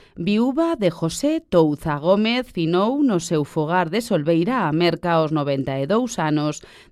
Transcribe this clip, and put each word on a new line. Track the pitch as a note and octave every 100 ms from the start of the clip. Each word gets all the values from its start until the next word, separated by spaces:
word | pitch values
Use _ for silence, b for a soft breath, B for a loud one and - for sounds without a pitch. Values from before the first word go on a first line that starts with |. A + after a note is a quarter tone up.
| b b
viúva | F3 G#3 B3 C4+ E4 E4
de | F#3
José | E3 E3 - C#4+ D#4+
Touza | - F3 D#3+ D3 E3 D3
Gómez, | D#3+ G3+ A3 B3 B3
finou | F#3 D#3+ F3 G#3+ C#4
no | C#4 F3+
seu | E3 D#3+
fogar | C#3+ E3 D3+ F3+ E3+
de | G3+
Solbeira | A#3 F3+ D3 E3+ F3+ B3+ E3+
a |
Merca | D#3 F3 D#3+ F3 E3
aos | D#3 D#3
noventa | C#3+ C#3 C3+ C3+
e |
dous | C#3 G#3+ B3 -
anos. | D#3 D3+ D3+ D3+ B B B